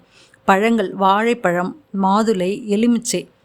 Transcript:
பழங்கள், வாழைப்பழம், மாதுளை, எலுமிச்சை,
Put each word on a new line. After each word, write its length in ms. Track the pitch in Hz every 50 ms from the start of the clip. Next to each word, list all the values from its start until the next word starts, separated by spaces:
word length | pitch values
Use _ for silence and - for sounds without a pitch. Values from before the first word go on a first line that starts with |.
| - _ _ _ _ _ _ _ _
பழங்கள், 420 | - 196 190 214 233 233 220 190 - - 190 190
வாழைப்பழம், 640 | 190 196 208 220 233 240 240 - 180 175 175 180 190 - - _ _ - 196 196
மாதுளை, 440 | 190 196 214 220 220 220 185 180 185 208 - 233 208 202
எலுமிச்சை, 460 | 214 233 240 240 226 233 - - 175 165 - _ _